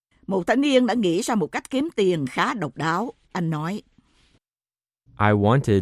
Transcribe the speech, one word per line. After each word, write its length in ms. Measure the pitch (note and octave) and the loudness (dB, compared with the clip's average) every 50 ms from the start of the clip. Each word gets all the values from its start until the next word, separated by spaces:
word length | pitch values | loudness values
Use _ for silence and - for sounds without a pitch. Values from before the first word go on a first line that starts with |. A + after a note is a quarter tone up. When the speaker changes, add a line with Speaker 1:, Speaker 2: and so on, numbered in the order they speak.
| _ _ _ _ _ | _ _ _ _ _
Speaker 1:
Một 200 | - F#3+ F#3 F3 | -4 -4 -2 0
thanh 140 | - A3 C4+ | 0 2 2
niên 260 | C#4 D4 C4 B3+ B3+ | 2 4 4 4 4
đã 80 | G#3+ G3+ | 2 0
nghĩ 280 | B3 G3+ F3 E3 F#3+ | 0 0 0 0 0
ra 120 | B3 C4+ A#3+ | 0 0 0
một 120 | G#3 D#3 | 0 -2
cách 240 | C#3+ - D3+ - - | -2 -4 -8 -6 -4
kiếm 180 | C4+ C4 D4+ E4 - | -2 -2 -2 -2 -2
tiền 300 | A3+ G3 F3+ F3 D#3 C3+ | 0 2 2 2 0 -2
khá 280 | B2 - F3 F3+ B3+ C#4+ | -4 -2 -2 -2 -2 -2
độc 220 | G#3 D3+ C#3+ - | -4 -6 -6 -6
đáo. 360 | - D3 D#3+ E3+ F#3 A#3 - - _ _ _ | -4 -2 -2 -2 -2 -4 -6 -10 _ _ _
Anh 180 | - F#3 E3+ D#3+ | -6 -4 -4 -4
nói, 320 | D#3+ D3+ D#3 E3+ G3+ G#3 - _ _ _ _ _ _ _ _ _ _ _ _ _ _ _ _ _ _ _ _ _ _ _ _ _ - - | -4 -4 -4 -6 -8 -10 -12 _ _ _ _ _ _ _ _ _ _ _ _ _ _ _ _ _ _ _ _ _ _ _ _ _ -4 0
Speaker 2:
I 140 | G#2 G#2+ | 2 2
wanted 480 | G#2 G#2 G2+ G#2 B2 C#3+ C#3 A#2 G2+ G2 | 2 2 2 2 2 2 2 2 0 0